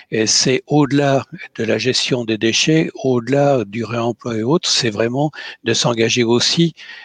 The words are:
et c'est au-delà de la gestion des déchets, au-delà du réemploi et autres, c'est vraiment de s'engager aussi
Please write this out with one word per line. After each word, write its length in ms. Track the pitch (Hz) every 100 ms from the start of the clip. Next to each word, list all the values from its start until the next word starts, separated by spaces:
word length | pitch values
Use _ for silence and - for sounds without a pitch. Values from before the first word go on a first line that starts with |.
| -
et 160 | 113 110
c'est 340 | - - 127 -
au-delà 580 | 147 143 139 143 135 113 156 - -
de 80 |
la 160 | 110 110
gestion 440 | 120 123 - 127
des 140 | 113 110
déchets, 540 | 113 107 - 160 165
au-delà 720 | - 135 123 117 139 143 135 101
du 180 | 107
réemploi 540 | 110 117 117 117 123 113
et 60 |
autres, 260 | 113 165 -
c'est 220 | - 120
vraiment 400 | 104 117 123 151 - - -
de 100 | -
s'engager 500 | 113 - 117 117 123
aussi 520 | 117 120 - - 170 - - -